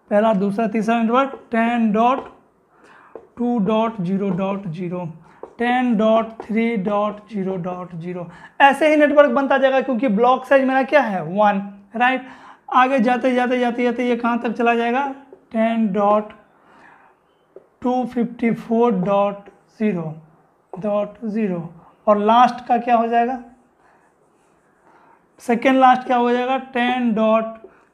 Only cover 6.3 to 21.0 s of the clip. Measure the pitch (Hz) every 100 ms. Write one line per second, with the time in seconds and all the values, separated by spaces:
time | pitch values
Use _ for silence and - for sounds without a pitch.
6.3 | - - 220 233 233 185 208 208 208 -
7.3 | 214 190 190 180 180 175 170 175 180 170
8.3 | - - - 277 269 311 302 294 285 285
9.3 | 247 269 269 262 262 254 233 269 196 240
10.3 | 254 254 277 262 262 269 302 233 190 156
11.3 | 190 208 196 196 - - 233 247 262 -
12.3 | - - - - 254 254 277 226 247 262
13.3 | 247 247 254 247 240 240 240 247 233 240
14.3 | 233 240 208 233 233 233 247 277 269 -
15.3 | - _ 220 226 226 220 202 202 208 214
16.3 | - _ _ _ - - - _ _ _
17.3 | _ _ - _ _ 247 254 240 247 226
18.3 | - 233 220 - 226 240 185 180 202 202
19.3 | 202 - _ _ - 214 180 160 156 -
20.3 | _ _ _ _ 180 208 208